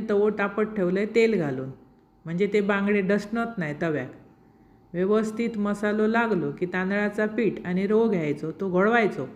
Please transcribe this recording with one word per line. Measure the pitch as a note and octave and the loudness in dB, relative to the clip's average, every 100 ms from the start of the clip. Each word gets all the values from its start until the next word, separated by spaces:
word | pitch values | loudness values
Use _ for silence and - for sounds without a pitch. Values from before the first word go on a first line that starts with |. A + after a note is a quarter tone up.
| A3 | 0
तवो | G3+ G#3+ | 2 2
तापत | G#3 G3+ G#3+ G#3+ G#3+ | 0 -2 -2 -2 0
ठेवले | F3 F#3 G#3+ | 0 0 0
तेल | A3+ A3+ G3+ | 2 4 2
घालून, | D3 C3 C3 B2+ - _ _ _ | 0 -4 -8 -12 -20 _ _ _
म्हणजे | D#3+ F3 G3+ | -8 -2 0
ते | G#3 | 0
बांगडे | G3 G3+ G3+ G#3 | 2 0 2 2
डसणत | F#3 G3+ G#3 A3 A#3 G3 | 2 0 0 -4 -4 -4
नाही | D#3 D3 | -6 -2
तव्याक. | E3+ C#3+ B2+ - - _ _ _ - - _ | -2 -2 -6 -12 -20 _ _ _ -20 -20 _
व्यवस्थित | F3 F#3+ G#3+ A3 A3+ A#3 A3+ | -2 2 2 2 -2 -4 -2
मसालो | G3+ G3+ G#3 G#3+ G#3+ | -2 -2 0 2 2
लागलो | A3+ A#3 F#3 C#3+ C#3+ | 2 2 0 -2 -4
की | F3+ | -4
तांदळाचा | F#3 F#3 G3+ G#3 G#3 G#3+ | -2 -2 0 -2 -2 -2
पीठ | A3 G#3+ - F3 | 0 0 -2 -4
आणि | F3+ G3 | -2 2
रवो | G#3+ A3+ | 2 2
घ्यायचो, | F#3+ D3+ D3 D#3+ | 2 0 -2 -4
तो | D#3 G3 | -6 0
घोळवायचो | F3+ G3+ A#3 G#3 - B2+ | 2 4 4 2 0 -10